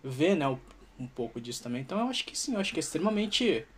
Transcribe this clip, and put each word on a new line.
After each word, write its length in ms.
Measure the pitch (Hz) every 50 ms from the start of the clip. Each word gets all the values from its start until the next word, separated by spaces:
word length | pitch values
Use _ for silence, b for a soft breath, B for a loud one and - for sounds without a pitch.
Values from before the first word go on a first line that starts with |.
| -
ver, 320 | 135 131 127 151 180 202
né, 140 | 165 143 139
um, 100 | 131 127 - - - - - - - -
um 60 | 127
pouco 340 | 123 - - 120 113 - 120
disso 220 | 117 120 120 - -
também. 200 | 123 120 123 135
Então 160 | 135 180 208
eu 80 | 233 254
acho 160 | 254 - -
que 120 | - -
sim, 180 | - - - 254
eu 60 | 202
acho 120 | 196 196 -
que 60 | 220
é 40 | 220
extremamente 800 | - - 156 175 214 214 208 214 208 - - 247 226 156 113 - - -